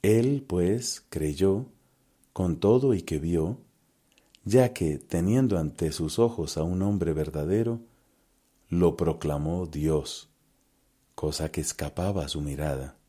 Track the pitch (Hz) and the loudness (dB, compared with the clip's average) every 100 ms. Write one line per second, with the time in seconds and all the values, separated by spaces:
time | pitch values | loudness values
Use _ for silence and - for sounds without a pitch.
0 | 104 110 123 143 135 90 90 113 120 - | 6 4 4 0 -2 0 2 0 -4 -10
1 | _ 80 76 73 98 98 131 _ _ _ | _ -4 -4 2 2 2 -4 _ _ _
2 | _ _ _ - 90 80 101 123 135 101 | _ _ _ -2 -2 2 4 4 4 0
3 | - 76 82 85 80 127 - _ _ _ | -2 -4 0 0 0 -4 -14 _ _ _
4 | _ _ _ _ 101 120 123 - 82 73 | _ _ _ _ 2 4 4 0 -2 -2
5 | - 87 90 123 127 92 78 - 80 78 | -2 0 2 2 2 0 -2 -2 -4 -2
6 | 78 - 117 117 78 - 80 90 98 101 | -4 0 0 0 -6 -4 -2 0 0 0
7 | 82 78 76 78 76 104 117 117 - _ | 0 -2 -4 -4 0 0 0 -4 -10 _
8 | _ _ _ _ _ _ _ 87 85 - | _ _ _ _ _ _ _ 4 4 4
9 | 80 78 76 73 76 87 85 78 78 78 | -2 0 -2 -2 -2 -2 -4 -2 2 0
10 | 69 - - _ _ _ _ _ _ _ | -2 -14 -18 _ _ _ _ _ _ _
11 | _ - 78 76 78 - 73 - 76 - | _ -6 -4 -2 -4 -4 -6 -6 -6 -2
12 | 92 98 71 76 73 69 76 67 67 - | -2 -2 -4 -6 -6 -4 -2 -2 -6 -14